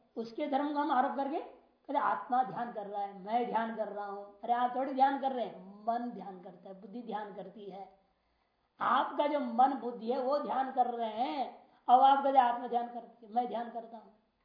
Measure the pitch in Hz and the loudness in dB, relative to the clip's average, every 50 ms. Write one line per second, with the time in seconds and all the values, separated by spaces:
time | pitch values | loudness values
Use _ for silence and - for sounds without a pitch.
0 | _ _ - 240 220 - - 311 294 277 269 277 285 302 294 285 294 311 269 254 | _ _ -10 -10 -10 -8 -6 -4 -2 0 0 0 0 0 -2 0 0 2 2 2
1 | 277 262 233 277 277 277 320 440 - - - - _ _ _ _ _ - 277 269 | 2 2 0 -2 -2 -2 -2 -4 -6 -8 -16 -20 _ _ _ _ _ -2 0 2
2 | 214 202 - - - - 247 254 254 190 - 226 240 226 - 214 202 196 208 202 | 2 2 0 0 -2 0 0 0 0 0 -2 -6 -6 -6 -6 -8 -8 -6 -6 -6
3 | 202 196 196 185 185 214 233 247 226 196 208 226 226 226 220 214 208 202 196 202 | -6 -6 -8 -10 -6 -2 0 0 0 2 0 0 0 -2 -2 -4 -4 -4 -4 -8
4 | 208 196 196 202 202 - - - 226 233 240 240 247 247 247 254 269 294 262 262 | -8 -8 -8 -10 -12 -14 -16 -8 -2 0 2 2 2 2 2 0 -2 0 4 4
5 | 269 277 277 254 269 269 254 240 208 - - 185 185 196 202 208 - 226 233 247 | 4 4 4 2 -2 -2 0 -2 -4 -6 -8 -14 -16 -18 -14 -8 -4 -2 -2 -2
6 | 247 240 196 190 185 196 185 180 190 190 175 - - 196 185 185 226 196 196 240 | -4 -6 -8 -10 -12 -12 -14 -14 -16 -18 -18 -18 -18 -18 -18 -16 -16 -14 -14 -12
7 | 220 220 196 214 208 202 185 202 180 185 202 220 202 190 180 196 190 - - _ | -10 -8 -8 -8 -8 -10 -12 -14 -14 -14 -14 -16 -16 -14 -14 -14 -16 -16 -20 _
8 | _ _ _ _ _ _ _ _ _ _ _ _ _ _ _ - - 214 240 277 | _ _ _ _ _ _ _ _ _ _ _ _ _ _ _ -4 0 2 2 2
9 | 320 - 277 302 294 285 294 277 254 233 226 247 262 277 277 226 226 247 240 190 | 2 0 0 0 0 2 2 0 0 0 4 6 6 6 4 0 -4 -6 -6 -6
10 | 226 233 254 269 247 262 294 285 262 208 233 262 269 254 - 254 240 233 240 233 | -4 -2 -2 0 2 2 0 0 0 0 0 0 0 0 2 2 2 2 2 -2
11 | 226 214 214 226 262 311 302 277 226 - - - - _ _ _ - 269 247 262 | -4 -2 -2 -2 -2 -2 -2 -4 -4 -6 -8 -18 -20 _ _ _ 4 6 8 10
12 | 269 269 277 269 254 269 269 262 240 240 240 247 254 233 240 240 240 240 - 233 | 10 8 8 6 4 4 6 6 6 4 2 -2 -4 -2 -2 -2 -2 -4 -8 -12
13 | 226 - - - 233 202 220 240 247 202 208 233 233 226 240 226 226 - 226 214 | -14 -16 -20 -20 -10 -4 -2 -2 -2 0 -2 -6 -6 -6 -8 -10 -10 -12 -16 -18
14 | - - - _ _ _ _ _ | -20 -20 -20 _ _ _ _ _